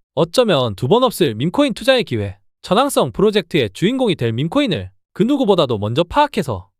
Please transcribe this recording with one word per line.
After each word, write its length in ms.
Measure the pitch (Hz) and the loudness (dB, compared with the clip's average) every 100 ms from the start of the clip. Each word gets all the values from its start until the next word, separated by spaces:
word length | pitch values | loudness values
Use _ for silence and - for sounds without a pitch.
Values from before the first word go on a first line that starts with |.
| _ 131 | _ -4
어쩌면 600 | 170 254 233 147 120 95 | -2 2 2 2 0 -2
두 120 | 127 | 0
번 160 | 226 | 2
없을 320 | 254 - 151 110 | 2 0 -2 0
밈코인 380 | 156 226 285 | -2 0 0
투자의 320 | - - 262 - | 0 0 0 0
기회, 320 | 113 98 - _ _ | -4 -4 -8 _ _
천왕성 480 | - 196 277 247 151 | -2 0 2 0 -2
프로젝트의 580 | - 208 208 - 165 107 | 2 0 0 -2 -2 -2
주인공이 420 | - 185 262 240 151 | -2 -2 0 -2 0
될 160 | 117 | -2
밈코인을 580 | 113 165 277 277 127 92 _ _ | -2 -2 0 0 -2 -8 _ _
그 120 | - | -2
누구보다도 540 | 220 285 214 175 135 107 | 0 2 2 2 2 0
먼저 220 | 104 123 - | -2 -2 -2
파악해서 640 | 285 294 - 131 95 - | 0 0 0 -4 -6 -10